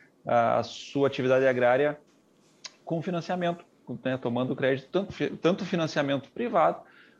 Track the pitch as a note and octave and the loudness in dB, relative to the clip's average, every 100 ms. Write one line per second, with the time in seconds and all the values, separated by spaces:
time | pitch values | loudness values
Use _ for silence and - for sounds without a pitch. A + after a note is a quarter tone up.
0 | _ _ - A#2+ A#2 A#2 A2+ - - C#3 | _ _ 0 2 4 2 -2 -8 -6 0
1 | C#3 C#3 B2+ C3 C3+ B2 B2 C3 D3 C#3+ | 0 2 2 4 4 4 4 4 2 -2
2 | _ _ _ _ _ _ - _ - E3 | _ _ _ _ _ _ -20 _ -6 -6
3 | E3 E3+ D#3+ F3+ E3+ F3 - _ - A#2+ | -4 -4 -4 -4 -2 -4 -10 _ -14 -8
4 | C3 C3 A#2+ A#2+ C#3 C3+ C3+ C3+ - F3+ | -4 -4 -2 -2 -2 0 0 0 -2 -4
5 | G3+ - D3 - D#3+ G3 F#3 F3+ D#3 D#3 | -4 -4 -6 0 0 0 -2 -2 -2 -2
6 | C#3 C#3 - - A#3+ F3+ E3 E3 - - | 0 -2 -4 -8 -2 2 2 0 -8 -20
7 | - _ | -20 _